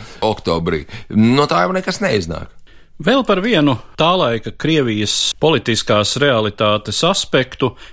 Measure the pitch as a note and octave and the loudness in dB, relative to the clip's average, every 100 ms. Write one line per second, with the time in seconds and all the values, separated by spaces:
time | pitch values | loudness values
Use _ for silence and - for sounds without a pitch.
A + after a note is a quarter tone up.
0 | - - A2 G#2 - E2+ E2+ E2 D2 - | -14 -4 -4 -2 -2 -2 -2 -4 -6 -14
1 | - G#2 A2+ C3+ D3 F3 F3+ F#3 F#3+ - | -4 2 4 4 2 2 0 -2 -4 -4
2 | G3+ A2 E2 D#2 - - - - - - | -2 -2 -2 -8 -12 -18 -20 -20 -20 -6
3 | E3 C4+ A#3+ F#3+ A3 F#3+ D3 A#2+ - - | 0 0 2 0 2 2 2 0 -6 0
4 | D#3+ F#3 C3+ A#2 A2 - D3 D#3+ B2 G#2+ | 2 2 0 -2 -6 -6 0 2 0 0
5 | G#2 - - - D#3 C#3 - A2 - G#2+ | -2 -2 -4 0 2 2 0 -2 2 0
6 | G#2 B2+ C#3+ A#2 G#2+ - G#2+ G#2+ - - | 2 0 2 2 0 0 0 0 -2 -2
7 | E3 F#3+ - C3+ B2 - B2+ - - | 0 0 0 0 0 -2 -4 -4 -14